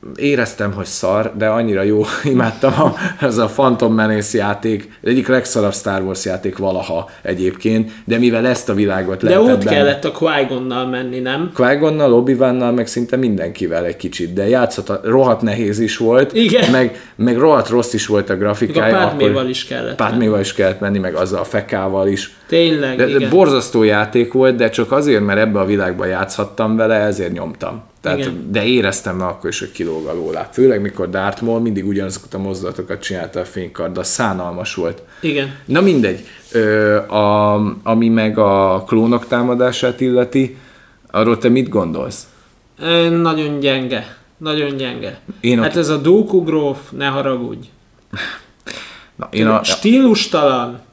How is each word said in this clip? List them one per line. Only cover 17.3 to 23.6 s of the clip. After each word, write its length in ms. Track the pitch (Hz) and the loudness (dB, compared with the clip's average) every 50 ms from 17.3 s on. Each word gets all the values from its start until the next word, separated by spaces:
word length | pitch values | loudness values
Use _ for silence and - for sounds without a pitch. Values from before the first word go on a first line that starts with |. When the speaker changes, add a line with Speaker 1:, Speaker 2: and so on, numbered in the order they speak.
| 120 | 2
Speaker 1:
rohadt 320 | 120 139 160 151 127 104 110 | 4 4 4 4 4 2 2
rossz 240 | 113 120 117 120 - | 0 0 0 0 -2
is 120 | 110 - | -4 -2
volt 220 | - 107 101 98 - | 0 0 0 0 0
a 60 | 101 | -2
grafikája, 560 | 92 101 104 104 104 120 104 - - 107 110 113 | 0 0 0 0 0 -2 0 0 2 2 4 4
Speaker 2:
Meg 80 | - - | 4 2
a 40 | |
Padméval 300 | - - 143 135 - - | 0 2 2 2 2 2
Speaker 1:
akkor 120 | 135 131 127 | 2 -2 -2
Speaker 2:
is 160 | 127 127 - | -4 -6 -8
kellett 300 | - 127 123 117 117 120 | -8 -8 -6 -6 -6 -4
Speaker 1:
Padméval 440 | - 117 101 107 120 120 107 107 101 | -2 -2 0 0 2 2 2 2 0
is 140 | 98 - - | 0 -2 0
kellett 260 | - 101 95 92 92 | 0 0 0 0 -2
menni, 180 | 104 101 101 | -2 -2 -2
meg 160 | 101 92 90 80 | -2 -2 -2 -2
azzal 240 | 78 92 90 101 90 | -2 -2 -2 -2 -4
a 40 | 87 | -4
fekával 640 | - - 107 101 - - 98 95 98 95 98 95 | -2 -4 -4 -4 -2 -4 -4 -2 -2 0 0 0
is. 280 | 98 98 95 - - - - - | 0 0 -2 -6 -10 -14 -20 -8
Speaker 2:
Tényleg, 500 | - 165 165 170 165 160 151 143 131 127 | 0 2 2 4 4 2 0 -2 -2 0
Speaker 1:
De, 80 | - 123 | 0 0
de 40 | 127 143 | 2 2
Speaker 2:
igen. 140 | 139 123 113 | 2 2 4
Speaker 1:
borzasztó 540 | 143 185 190 156 135 127 | 4 4 6 6 4 2